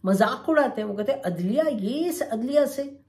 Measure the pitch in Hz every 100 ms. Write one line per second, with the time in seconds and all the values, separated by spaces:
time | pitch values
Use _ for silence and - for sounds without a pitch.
0 | 185 196 220 262 - 302 269 - 214 202
1 | 214 269 180 170 180 262 311 226 196 285
2 | 349 330 - 220 247 294 269 269 277 277